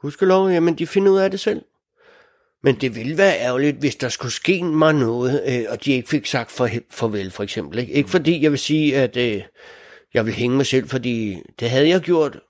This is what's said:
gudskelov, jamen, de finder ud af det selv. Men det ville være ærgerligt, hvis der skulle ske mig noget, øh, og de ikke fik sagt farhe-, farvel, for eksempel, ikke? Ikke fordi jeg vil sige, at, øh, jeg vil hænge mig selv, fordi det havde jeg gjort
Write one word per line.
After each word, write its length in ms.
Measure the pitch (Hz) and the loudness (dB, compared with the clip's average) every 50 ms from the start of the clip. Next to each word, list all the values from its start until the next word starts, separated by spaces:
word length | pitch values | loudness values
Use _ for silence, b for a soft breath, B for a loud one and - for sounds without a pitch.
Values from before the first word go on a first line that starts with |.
gudskelov, 480 | - 143 147 - 196 185 185 190 190 190 | -10 -10 -4 0 2 4 4 4 4 4
jamen, 260 | 180 170 165 175 170 | 2 4 2 2 2
de 120 | - 170 | 0 -4
finder 240 | 160 - 196 196 196 | -2 0 2 4 4
ud 60 | 190 190 | 4 4
af 120 | 190 190 | 4 2
det 80 | 190 196 | 0 -2
selv. 220 | - 214 208 233 - _ _ _ _ _ _ b b b b b b b b b b b b b - | -2 -2 -4 -4 -8 _ _ _ _ _ _ b b b b b b b b b b b b b 0
Men 120 | 139 127 | 0 2
det 200 | 110 139 127 107 | 2 -2 -4 -4
ville 220 | 117 113 131 160 | -4 -8 -6 0
være 220 | 160 196 196 160 92 | 2 2 2 2 2
ærgerligt, 380 | 117 123 123 127 143 147 143 135 | 0 -2 0 2 2 0 0 0
hvis 160 | 143 143 - | -2 -4 -2
der 140 | - - 120 | -2 -6 -6
skulle 220 | - - - 120 | -4 -6 -8 -8
ske 320 | - - - - 190 185 175 | -8 -4 0 0 0 0 0
mig 300 | 175 156 156 156 156 156 | -2 2 4 4 4 4
noget, 480 | 147 127 113 117 120 123 127 139 139 95 | 4 2 2 0 0 0 0 0 0 0
øh, 180 | 131 127 123 113 107 | -2 -2 -2 -4 -4
og 160 | 113 110 - | -8 -6 -2
de 60 | 139 | 0
ikke 180 | 135 127 120 - | 0 0 0 -2
fik 160 | - 147 - | -4 -4 -2
sagt 260 | - - 127 117 - | -2 -4 -4 -4 -6
farhe-, 340 | - - 127 117 104 120 - _ | -4 -2 -2 -2 -2 -6 -10 _
farvel, 400 | - - 120 113 104 104 98 95 | -8 -4 -4 -2 -2 -4 -6 -8
for 120 | - - 104 | -8 -8 -8
eksempel, 360 | 101 - - 87 71 82 113 | -8 -6 -8 -8 -6 -6 -8
ikke? 140 | 123 107 - | -6 -2 0
Ikke 160 | 143 143 - | -2 0 2
fordi 340 | - 180 143 151 139 131 139 | 0 0 2 2 0 2 2
jeg 80 | 156 | 0
vil 80 | 143 131 | 0 0
sige, 380 | - - 147 156 151 147 131 | -2 0 0 2 2 2 2
at, 200 | 139 131 120 - | 2 0 0 0
øh, 240 | 123 123 120 107 98 87 - B B B B B B B B B B B B _ | -2 -2 -2 -2 -4 -8 -12 B B B B B B B B B B B B _
jeg 120 | 123 110 | -2 -2
vil 80 | 113 110 | -2 -2
hænge 240 | - 120 120 127 | -2 -2 0 0
mig 80 | 135 139 | 0 0
selv, 240 | - - 131 117 - | 0 0 -2 -2 -2
fordi 480 | 135 131 120 123 120 113 110 104 95 87 - - _ - | -6 -6 -4 -4 -4 -4 -4 -6 -8 -10 -14 -18 _ -8
det 100 | 120 117 | -4 -2
havde 200 | 120 131 143 160 | 2 2 4 4
jeg 120 | 180 185 | 4 2
gjort 380 | 160 165 175 160 156 139 - - _ | 2 2 2 2 2 0 -2 -10 _